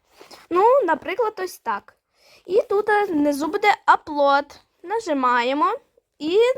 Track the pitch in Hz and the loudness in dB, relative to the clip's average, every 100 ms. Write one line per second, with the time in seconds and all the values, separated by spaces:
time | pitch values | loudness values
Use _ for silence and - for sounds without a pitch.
0 | _ - - - - 339 440 554 370 311 | _ -20 -20 -20 -4 2 4 4 2 -2
1 | - 370 440 427 370 - - 202 - _ | -4 -4 -4 -4 -12 -10 -8 -8 -10 _
2 | _ _ _ _ - 392 - 403 415 415 | _ _ _ _ -4 -2 0 -2 0 0
3 | 415 311 294 285 311 403 415 - - 370 | 0 0 0 -2 -4 -2 0 0 2 0
4 | - 294 277 277 285 - _ _ 339 440 | 0 0 2 2 0 -14 _ _ -8 -6
5 | 440 277 254 247 240 285 349 480 _ _ | -4 -2 0 0 0 0 -2 -2 _ _
6 | _ - 302 381 480 | _ -10 -2 2 2